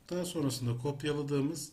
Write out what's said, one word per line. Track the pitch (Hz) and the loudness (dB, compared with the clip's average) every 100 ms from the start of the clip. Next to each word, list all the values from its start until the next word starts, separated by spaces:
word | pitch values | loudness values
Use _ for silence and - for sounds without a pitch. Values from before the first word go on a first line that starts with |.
| - | -6
Daha | 180 175 | -2 -2
sonrasında | 170 139 123 123 123 | 0 0 2 0 0
kopyaladığımız | 147 143 147 147 139 143 143 165 - | -2 -2 0 0 2 2 2 0 -8